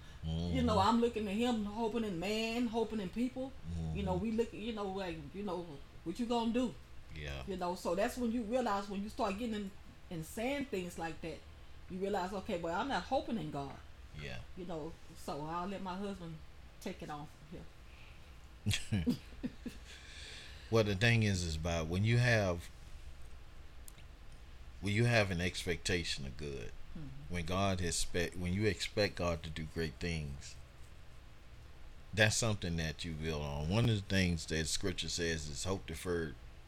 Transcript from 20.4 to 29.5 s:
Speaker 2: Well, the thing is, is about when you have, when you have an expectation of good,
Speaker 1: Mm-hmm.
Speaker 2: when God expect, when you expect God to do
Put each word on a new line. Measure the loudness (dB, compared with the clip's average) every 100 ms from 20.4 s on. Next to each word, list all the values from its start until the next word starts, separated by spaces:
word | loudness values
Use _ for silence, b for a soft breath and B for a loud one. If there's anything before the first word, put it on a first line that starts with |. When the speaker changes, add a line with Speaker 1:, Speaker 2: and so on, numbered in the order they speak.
| B B B
Speaker 2:
Well, | 4
the | 6 6
thing | 8 8
is, | 6 4
is | 2 2
about | 2 2 2
when | 4
you | 6 8
have, | 8 6 6 2 -2 -12 -12 -10 -10 -10 -10 -10 -12 -12 -12 -12 -14 -14 -16 -14 -14 -14 -14 -14 -14 -6
when | 2
you | 4 8
have | 8 6
an | 4
expectation | 2 0 0 0 2 2 2 -2 -4
of | -4
good, | -6 -4 -6 -8 -8 -8
Speaker 1:
Mm-hmm. | -8 -8 -4
Speaker 2:
when | -2 2
God | 4 4 4
expect, | 2 2 2 4 2 0
when | 0
you | 4 4
expect | 4 0 2 2 4
God | 0 0
to |
do | -2